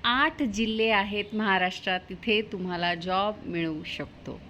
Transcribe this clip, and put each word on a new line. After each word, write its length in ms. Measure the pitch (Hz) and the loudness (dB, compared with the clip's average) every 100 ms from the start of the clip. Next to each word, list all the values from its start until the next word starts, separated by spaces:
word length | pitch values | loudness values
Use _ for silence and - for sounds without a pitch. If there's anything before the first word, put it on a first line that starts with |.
आठ 380 | 233 247 302 311 | 2 4 2 2
जिल्हे 480 | 262 202 226 220 226 | -2 2 0 2 4
आहेत 440 | 208 202 208 208 | 4 2 -2 -2
महाराष्ट्रात, 640 | 214 214 190 180 - 196 185 - | 0 2 4 2 0 -2 -2 -4
तिथे 300 | 185 - 214 214 | -6 0 0 0
तुम्हाला 420 | 196 180 175 175 | -6 -4 0 0
जॉब 480 | 175 180 185 208 214 - | 0 0 0 0 -2 -6
मिळू 360 | 175 165 156 156 - | -2 -2 -4 -8 -10
शकतो. 420 | 143 - - 117 | -10 -10 -14 -14